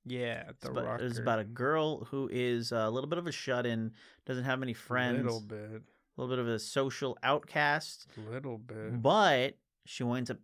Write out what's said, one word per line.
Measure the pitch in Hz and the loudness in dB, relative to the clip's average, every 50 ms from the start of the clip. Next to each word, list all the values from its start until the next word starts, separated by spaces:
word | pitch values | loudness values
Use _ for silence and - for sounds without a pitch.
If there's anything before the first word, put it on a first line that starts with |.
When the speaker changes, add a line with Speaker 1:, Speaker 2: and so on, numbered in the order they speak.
| - | -10
Speaker 1:
Yeah, | 127 127 123 123 117 117 117 123 | -6 -4 -4 -2 -2 -4 -4 -8
the | - | -10
Speaker 2:
It's | 123 - - 127 | -12 -10 -8 -6
about, | - - 113 | -4 -2 -2
Speaker 1:
Rocker. | 117 113 117 120 | -2 -2 -2 -2
Speaker 2:
it's | 123 117 117 | -2 -2 -2
about | 113 123 117 110 | 0 2 2 2
a | 104 | 0
girl | 101 117 113 123 139 156 160 156 156 151 - 113 | -2 -4 -2 0 2 2 2 2 0 -2 -4 -6
who | - - 139 135 - | -6 -4 -4 -2 -2
is | - 123 123 123 120 120 117 117 | 0 0 2 2 2 0 0 0
a | 120 113 110 110 | 0 0 0 0
little | 113 131 135 151 | 0 -2 -2 -2
bit | 170 175 | -2 -4
of | 175 | -2
a | 170 | -4
shut-in, | 143 - - 135 127 123 123 120 117 113 113 110 113 - - - - _ - | -6 -4 -2 -2 0 0 0 0 0 0 -2 -4 -6 -10 -16 -20 -20 _ -8
doesn't | - 131 127 123 | -6 -4 -2 0
have | 135 131 131 | 0 0 0
any | 131 127 | 0 -2
friends. | 117 - - - 123 127 127 123 123 123 123 | -4 -6 -6 -2 0 2 2 2 2 2 2
Speaker 1:
Little | 123 117 113 | 2 2 0
bit. | 107 104 110 104 104 107 110 110 - - _ _ _ _ _ | -4 -6 -8 -8 -8 -8 -10 -12 -14 -16 _ _ _ _ _
Speaker 2:
A | - | -6
little | 127 123 127 | -2 0 0
bit | 127 | 2
of | 120 117 | 2 2
a | 113 107 | 2 0
social | - - - 143 135 135 - - 143 131 117 - | 0 0 2 2 2 2 0 -2 -2 -4 -2 0
outcast. | - 127 143 147 - - - 151 147 147 147 160 - - - - - - - 110 107 110 | 2 2 2 2 0 0 0 2 4 4 2 2 -2 -6 -12 -14 -18 -16 -14 -12 -10 -8
Speaker 1:
Little | 117 131 135 135 120 110 | -8 -8 -6 -6 -8 -8
bit. | 117 120 113 110 110 110 123 120 | -10 -10 -10 -8 -6 -4 -2 2
Speaker 2:
But | 113 135 185 220 202 180 143 123 127 139 - - _ _ _ _ _ | 4 6 6 8 8 8 6 6 4 2 -2 -6 _ _ _ _ _
she | - - - | -12 -6 -2
winds | 127 120 120 127 123 120 | -2 0 0 0 -2 -4
up | 120 110 | -6 -8